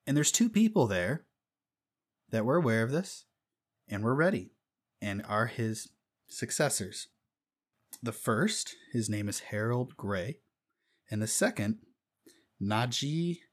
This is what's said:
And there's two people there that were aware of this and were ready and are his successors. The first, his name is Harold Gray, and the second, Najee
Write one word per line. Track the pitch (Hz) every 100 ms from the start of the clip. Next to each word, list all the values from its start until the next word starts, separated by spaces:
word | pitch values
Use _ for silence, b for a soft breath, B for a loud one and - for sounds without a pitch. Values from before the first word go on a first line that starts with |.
| -
And | 143
there's | 151
two | - 233
people | 202 220 214 117
there | 95 90 151 - _ _ _ _ _ _ _ _ _ _
that | 113
were | 110 160
aware | 143 113
of | 113
this | 147 190 - - _ _ _ _ _ -
and | 104
were | 110
ready | 135 170 139 90 _ _ _ _ -
and | 104 101 107
are | 104 117
his | - 113 110 - _ _ _ _
successors. | - 120 - 147 - 95 - - _ _ _ _ _ _ _ _ -
The | 120
first, | - - 110 202 - - - -
his | 120 107
name | 104 104
is | 98
Harold | - 104 110 123 123 -
Gray, | 98 98 92 156 _ _ _ _ _ _ -
and | 107
the | 107
second, | - - - 104 110 - _ _ _ - b b -
Najee | 101 107 123 117 139 160 170 170 _